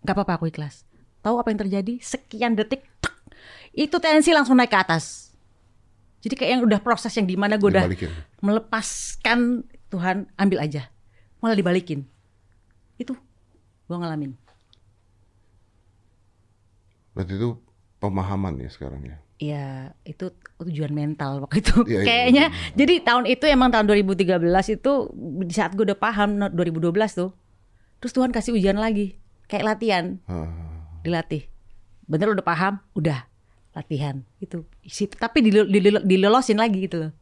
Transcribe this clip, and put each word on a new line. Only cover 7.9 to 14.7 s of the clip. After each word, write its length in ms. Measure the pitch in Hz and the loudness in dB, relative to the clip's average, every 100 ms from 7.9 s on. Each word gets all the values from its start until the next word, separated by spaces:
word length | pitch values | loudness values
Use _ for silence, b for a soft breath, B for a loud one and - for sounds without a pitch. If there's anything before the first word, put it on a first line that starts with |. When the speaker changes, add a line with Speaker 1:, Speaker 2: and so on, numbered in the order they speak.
| 95 82 85 - _ | -2 -6 -10 -14 _
Speaker 1:
melepaskan, 960 | 196 214 220 220 - - - - 220 240 240 247 - - - | -2 0 -2 -6 -6 -8 -10 -6 0 2 2 0 -6 -18 -10
"Tuhan, 360 | 190 180 185 - | -4 -2 -4 -6
ambil 240 | - 196 185 | -2 0 0
aja." 300 | 151 143 131 _ _ _ _ _ | -2 -6 -12 _ _ _ _ _
Malah 140 | 226 | 0
dibalikin. 500 | 214 180 180 180 147 135 _ _ _ _ _ _ _ _ _ | 2 2 0 -2 -8 -10 _ _ _ _ _ _ _ _ _
Itu 160 | 247 254 _ _ _ _ _ _ | -12 -12 _ _ _ _ _ _
gue 140 | _ 175 | _ -8
ngalamin. 340 | 170 156 139 127 _ _ _ | -6 -6 -8 -12 _ _ _